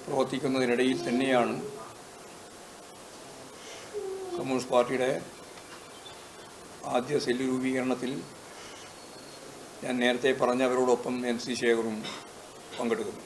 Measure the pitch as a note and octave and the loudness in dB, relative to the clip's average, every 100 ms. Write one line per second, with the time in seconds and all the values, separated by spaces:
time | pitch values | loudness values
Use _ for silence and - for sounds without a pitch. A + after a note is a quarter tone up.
0 | - C#3 C3 C3 C3+ C3 B2+ A#2+ C3 B2+ | 2 2 2 2 2 4 4 6 6 4
1 | C3 B2 C3+ B2+ A2+ G#2+ - - - - | 2 4 6 6 6 2 -4 -10 -12 -14
2 | - - - - - - - - - - | -16 -16 -16 -16 -16 -16 -16 -16 -16 -16
3 | - - - - - - - - - G#4 | -14 -14 -14 -14 -14 -14 -12 -12 -8 -6
4 | F#4+ F#4+ F#4 F4 C3 C3 B2 B2 B2 B2+ | -4 -6 -4 -2 0 0 4 4 6 2
5 | B2+ D#3+ - - - - - - - - | 2 0 -4 -12 -14 -14 -14 -14 -14 -14
6 | - - - - - - - - D3 B2+ | -14 -14 -16 -16 -16 -16 -16 -10 0 0
7 | B2+ D3 - B2 C3 B2+ C3 C3 B2+ B2+ | 2 0 2 2 2 2 2 2 2 0
8 | B2+ C#3+ - - - - - - - - | 0 -4 -8 -14 -14 -14 -14 -14 -14 -14
9 | - - - - - - - - C3+ B2 | -16 -14 -14 -14 -14 -14 -14 -8 -2 4
10 | B2 B2 C3+ C3 B2 B2 C3 B2+ B2+ A#2+ | 4 6 4 6 4 6 4 6 6 6
11 | C3+ B2 B2 A#2+ - A#2 A#2+ A2+ A2+ G#2+ | 4 0 0 0 0 2 4 4 4 -2
12 | G#2+ - - - - - - - A#2+ A2+ | -6 -8 -12 -16 -16 -16 -12 -4 0 0
13 | G2+ - | -2 -6